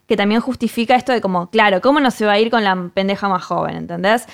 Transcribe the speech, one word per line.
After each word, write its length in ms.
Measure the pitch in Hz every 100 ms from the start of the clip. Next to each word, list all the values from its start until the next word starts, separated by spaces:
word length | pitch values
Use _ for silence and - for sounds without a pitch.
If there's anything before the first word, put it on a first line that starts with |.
| -
que 80 | 214
también 240 | 202 220
justifica 560 | 262 240 226 - 226 254
esto 160 | 254
de 80 | 240
como, 300 | 196 180 175
claro, 300 | 220 208 185
¿cómo 200 | 254 302
no 100 | 262
se 160 | - 214
va 60 |
a 80 | 208
ir 100 | 226
con 140 | 233
la 260 | 202 185 175
pendeja 360 | - 196 196 202
más 160 | 180
joven, 320 | - 170 160 165
entendés? 500 | 165 175 190 240 -